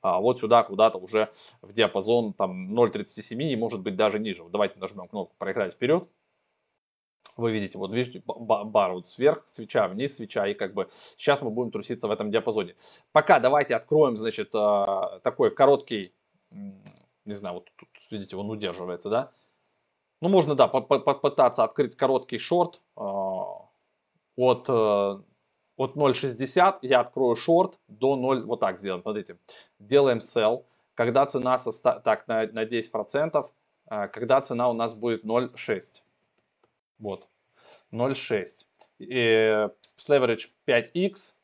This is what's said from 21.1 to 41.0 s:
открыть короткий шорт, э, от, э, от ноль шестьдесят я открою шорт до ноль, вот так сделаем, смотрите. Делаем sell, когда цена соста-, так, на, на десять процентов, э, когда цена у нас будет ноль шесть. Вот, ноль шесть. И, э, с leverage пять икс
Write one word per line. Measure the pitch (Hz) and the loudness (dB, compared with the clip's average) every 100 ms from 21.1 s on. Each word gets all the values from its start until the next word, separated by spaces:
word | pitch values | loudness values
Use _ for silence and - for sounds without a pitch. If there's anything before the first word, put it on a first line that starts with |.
| 139 143 - 127 - | 0 -2 2 2 4
открыть | 110 - 131 - | 0 2 -4 0
короткий | 135 131 - 120 | 0 0 -2 -10
шорт, | - 175 175 - _ - | -2 0 0 -4 _ -10
э, | 101 98 95 95 50 - 90 _ _ _ _ _ _ | -6 -4 -4 -6 -8 -12 -20 _ _ _ _ _ _
от, | - 127 120 - | 0 2 2 0
э, | 120 110 101 101 98 - _ _ _ _ - | 2 2 2 0 -2 -14 _ _ _ _ -6
от | 131 143 | -6 0
ноль | 143 | 0
шестьдесят | 123 139 113 131 - 120 - | 2 -4 -6 -2 2 2 2
я | 127 127 | 2 2
открою | 120 - 127 113 | 2 0 0 0
шорт | - 170 185 - _ | 2 2 2 -4 _
до | 107 131 135 | -4 -2 0
ноль, | 127 135 | 0 -2
вот | 104 117 | -2 -2
так | 101 92 | -2 -4
сделаем, | 95 90 | -6 -6
смотрите. | 110 107 98 87 _ - - _ | -6 -8 -8 -18 _ -20 -20 _
Делаем | 104 139 139 113 | 2 4 4 2
sell, | - 120 110 120 - _ _ | -2 0 2 0 -6 _ _
когда | - 120 123 135 | -2 2 2 2
цена | 139 127 127 | 0 0 0
соста-, | - - 127 - | -2 -2 0 0
так, | - 107 - | 0 -2 0
на, | 113 110 | -2 -2
на | 110 | -4
десять | 110 120 113 | -4 -4 -4
процентов, | 110 107 143 160 151 - _ _ _ _ | -8 -4 -4 0 -2 -4 _ _ _ _
э, | 107 98 | -8 -8
когда | - 117 131 | -8 2 2
цена | - 120 123 | 2 0 0
у | |
нас | 113 113 | 0 -4
будет | 110 120 113 | -2 -4 -2
ноль | 107 117 123 | 0 -2 -2
шесть. | - - 101 - - _ _ _ _ _ _ _ _ _ _ | -8 -6 -6 -6 -20 _ _ _ _ _ _ _ _ _ _
Вот, | 107 101 _ _ _ _ - - _ | -10 -10 _ _ _ _ -20 -20 _
ноль | 113 123 135 | -4 -4 -4
шесть. | - 107 90 - _ _ _ _ | -2 -4 -4 -14 _ _ _ _
И, | 98 127 | -6 0
э, | 113 110 110 107 104 - _ _ | 4 4 4 2 0 -4 _ _
с | - | 2
leverage | 143 123 113 - _ | 4 4 0 -4 _
пять | - 120 - | 0 0 0
икс | 170 | -4